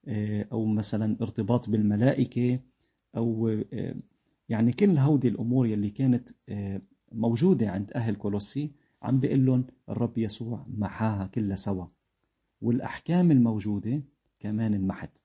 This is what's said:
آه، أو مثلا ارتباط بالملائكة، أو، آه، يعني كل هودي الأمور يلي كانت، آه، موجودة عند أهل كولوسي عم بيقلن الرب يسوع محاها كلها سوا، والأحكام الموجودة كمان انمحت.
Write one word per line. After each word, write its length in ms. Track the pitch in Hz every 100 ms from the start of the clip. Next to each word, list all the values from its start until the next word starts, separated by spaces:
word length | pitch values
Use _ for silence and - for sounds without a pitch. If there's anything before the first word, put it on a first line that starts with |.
| -
آه، 400 | 107 107 104 104
أو 140 | 110 110
مثلا 520 | 107 104 110 107 104
ارتباط 480 | 110 - 104 120 -
بالملائكة، 880 | 110 107 104 123 143 123 - 123 127 - _ _ _ _ -
أو، 300 | 117 110 113 107 -
آه، 220 | 110 - - - _ _ _ _
يعني 220 | 113 117
كل 260 | 127 208 165
هودي 300 | 135 147 -
الأمور 400 | - 113 127 117
يلي 220 | 107 101
كانت، 400 | - 135 120 - - -
آه، 320 | 104 98 98 - _ _
موجودة 580 | 113 117 117 170 165 107
عند 220 | 92 101
أهل 240 | - 110 107
كولوسي 560 | 104 101 101 139 147 - _ _
عم 180 | - 131
بيقلن 440 | 127 135 131 127 127 _ -
الرب 280 | 107 117 117
يسوع 480 | 110 - 113 120 - 104
محاها 500 | 98 - 110 104 95
كلها 280 | - 104 95
سوا، 300 | 104 95 90 _ _ _ _ _ _ _
والأحكام 680 | 110 120 - - - 175 175
الموجودة 680 | 139 117 107 101 101 98 139 135 _ _ _
كمان 340 | 104 107 113
انمحت. 440 | 104 95 92 - _